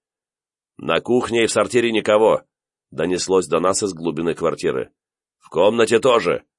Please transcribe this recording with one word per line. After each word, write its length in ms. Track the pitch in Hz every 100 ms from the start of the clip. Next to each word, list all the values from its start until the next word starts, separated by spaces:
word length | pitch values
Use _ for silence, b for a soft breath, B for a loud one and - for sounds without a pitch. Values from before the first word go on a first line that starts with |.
| _ _ _ _ _ _ _ -
"На 220 | 73 82
кухне 440 | - 123 - 117
и 20 | 113
в 60 |
сортире 400 | 110 101 123 117
никого!" 500 | 107 107 107 107 78 - _ _ _ _
донеслось 580 | 65 85 90 87 95 90
до 100 | 82
нас 240 | 90 95
из 100 | 101
глубины 420 | 82 82 76 82
квартиры. 580 | 78 82 73 82 65 - _ _ _ _ _
"В 120 | -
комнате 480 | 80 101 117 110 113
тоже!" 460 | 131 117 85 69 -